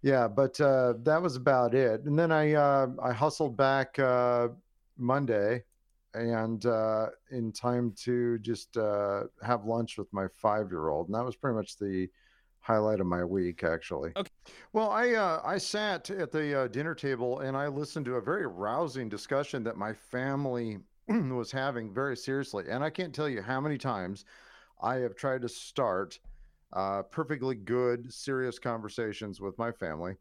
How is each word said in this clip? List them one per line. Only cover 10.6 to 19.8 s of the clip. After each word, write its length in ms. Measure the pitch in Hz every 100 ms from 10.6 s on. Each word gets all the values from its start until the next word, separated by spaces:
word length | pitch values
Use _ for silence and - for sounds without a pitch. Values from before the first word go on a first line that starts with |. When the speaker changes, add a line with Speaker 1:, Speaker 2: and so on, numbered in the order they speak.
| 101 90 78 76 87
Speaker 1:
And 80 | 107
that 100 | 123
was 100 | -
pretty 200 | 139 113
much 220 | 98 -
the 300 | 101 95 92 _ _ _ _ _
highlight 400 | - 110 107 107
of 80 | 90
my 160 | 87
week, 400 | 87 95 87 82
actually. 480 | 85 82 - 80 78 -
Speaker 2:
Okay. 140 | 202 _ - - -
Speaker 1:
Well, 200 | 220 220
I, 220 | 214 247
uh, 280 | 226 190 160
I 140 | - 185
sat 540 | - 208 208 180 -
at 200 | 196 156
the, 300 | 156 147 143
uh, 60 | 127
dinner 260 | 120 156
table 460 | 160 139 127 123 135
and 180 | 135 135
I 100 | 143
listened 380 | 139 147 165 127
to 100 | 127
a 60 |
very 240 | 113 190 147
rousing 640 | 87 104 135 165 127 113
discussion 540 | 101 - 139 143 139
that 140 | 113
my 160 | 101